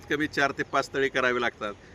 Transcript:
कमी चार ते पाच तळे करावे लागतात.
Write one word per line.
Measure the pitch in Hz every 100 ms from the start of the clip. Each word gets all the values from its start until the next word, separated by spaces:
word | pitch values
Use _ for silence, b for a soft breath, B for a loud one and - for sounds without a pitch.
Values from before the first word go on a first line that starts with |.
| -
कमी | 147 151
चार | - 139
ते | 135
पाच | 143 143 135
तळे | 143 135
करावे | 135 127 123
लागतात. | 117 - 107 101 B